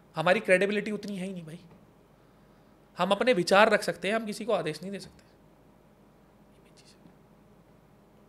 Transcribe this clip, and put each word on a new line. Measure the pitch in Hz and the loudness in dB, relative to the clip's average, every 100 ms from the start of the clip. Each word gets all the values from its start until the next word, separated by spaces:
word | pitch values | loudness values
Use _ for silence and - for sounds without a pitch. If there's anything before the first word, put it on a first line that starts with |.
| _ - | _ -2
हमारी | 160 202 | 2 2
credibility | 214 185 196 208 208 | 4 2 4 0 -4
उतनी | 208 202 202 | -8 -8 -10
है | 185 | -10
ही | |
नहीं | 185 160 | -10 -14
भाई। | 170 180 - - _ _ _ _ _ - _ _ _ _ - | -16 -20 -20 -20 _ _ _ _ _ -20 _ _ _ _ -4
हम | 185 | 0
अपने | 202 233 | 2 2
विचार | 247 175 196 220 | 2 4 6 6
रख | 208 | 4
सकते | - 170 180 | 0 -4 -4
हैं, | |
हम | 220 220 | -4 -4
किसी | 202 | -8
को | 214 | -4
आदेश | 202 160 151 | -2 -2 -8
नहीं | 185 | -10
दे | 196 | -14
सकते। | - - _ _ _ _ _ _ _ _ - _ _ _ _ _ _ - - - - - - - _ - _ - _ _ _ _ | -16 -20 _ _ _ _ _ _ _ _ -20 _ _ _ _ _ _ -20 -20 -20 -20 -20 -20 -20 _ -20 _ -20 _ _ _ _